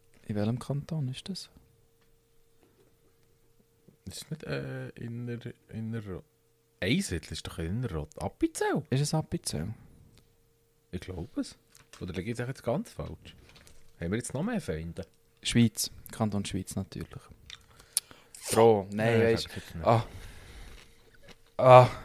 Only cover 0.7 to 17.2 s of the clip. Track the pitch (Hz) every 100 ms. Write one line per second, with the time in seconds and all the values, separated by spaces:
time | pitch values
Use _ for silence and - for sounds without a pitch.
0.7 | 139 - 156 131 131 - 185 - - -
1.7 | _ _ _ _ _ _ - - _ -
2.7 | _ - _ _ _ _ _ _ _ _
3.7 | _ - _ - - - 156 - 139 135
4.7 | 131 127 - 120 117 120 117 117 - _
5.7 | 110 110 113 104 87 - _ _ _ _
6.7 | _ 92 160 196 85 - 80 - - 82
7.7 | 107 127 - - - 196 - 330 - 415
8.7 | 294 - 131 147 156 - 175 - - 90
9.7 | 113 - - - - _ _ _ _ _
10.7 | _ _ 92 - 92 - - 262 - _
11.7 | - - - 92 87 92 120 123 135 -
12.7 | 135 233 - 82 82 - - - - -
13.7 | - - - 87 107 - 131 196 233 -
14.7 | 80 82 82 90 _ _ _ - 120 117
15.7 | - - - - - 110 101 98 92 95
16.7 | - 92 - - -